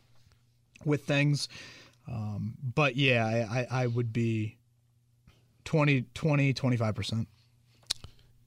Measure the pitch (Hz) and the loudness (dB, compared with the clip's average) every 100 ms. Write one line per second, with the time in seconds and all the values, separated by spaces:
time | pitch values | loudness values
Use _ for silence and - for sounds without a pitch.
0 | _ - - _ _ _ _ - 151 143 | _ -20 -20 _ _ _ _ -8 -2 -2
1 | - 143 143 143 - - - - - _ | 0 2 2 2 -4 -12 -20 -20 -20 _
2 | - 117 107 101 - 117 135 117 143 123 | -10 -8 -6 -6 -6 -6 -4 0 0 2
3 | 139 120 110 113 110 123 123 127 127 120 | 4 4 2 0 0 -2 -2 -2 0 -2
4 | 120 117 117 113 107 - _ _ _ _ | -2 0 0 0 -4 -8 _ _ _ _
5 | _ _ - _ _ _ - 160 147 135 | _ _ -20 _ _ _ -2 2 4 4
6 | - - 160 143 139 123 123 120 110 104 | 0 -4 0 2 2 2 0 2 0 -2
7 | 101 110 110 _ _ _ _ _ - - | -4 -4 -4 _ _ _ _ _ -10 -10
8 | - - - - | -10 -20 -20 -20